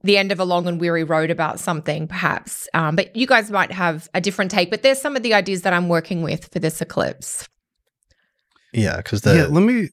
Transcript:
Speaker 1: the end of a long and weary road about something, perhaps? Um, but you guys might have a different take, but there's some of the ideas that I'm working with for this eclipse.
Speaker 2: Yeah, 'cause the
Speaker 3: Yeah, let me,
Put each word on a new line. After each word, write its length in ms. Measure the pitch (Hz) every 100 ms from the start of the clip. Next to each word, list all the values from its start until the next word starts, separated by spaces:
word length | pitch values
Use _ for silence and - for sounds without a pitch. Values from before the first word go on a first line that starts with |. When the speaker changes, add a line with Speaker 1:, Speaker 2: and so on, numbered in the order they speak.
Speaker 1:
the 140 | 185 202
end 160 | 196
of 60 | 190
a 40 |
long 240 | 185 175 175
and 120 | 170
weary 260 | 170 165 160
road 260 | 160 156
about 260 | 165 156 -
something, 480 | - 160 156 151 156
perhaps? 640 | 180 175 95 - - -
Um, 240 | 160 156 165
but 180 | 190 220
you 100 | 254
guys 240 | 247 214
might 220 | 196 180
have 380 | 185 180 156 -
a 60 | 180
different 320 | 185 185 190
take, 180 | 208 180
but 120 | 214
there's 200 | 269 269
some 140 | 294 277
of 80 |
the 100 | 233
ideas 280 | 214 185 185
that 100 | 190
I'm 160 | 175 180
working 340 | 170 160 180
with 280 | 165 160 -
for 80 | 175
this 220 | 175 -
eclipse. 640 | 160 - - - - - - _ _ _ _ _ _ _ _ _ _ _ _
Speaker 2:
Yeah, 280 | - 104 -
'cause 200 | - 104
the 140 | - 165
Speaker 3:
Yeah, 100 | 147
let 180 | 151
me, 260 | 208 247 180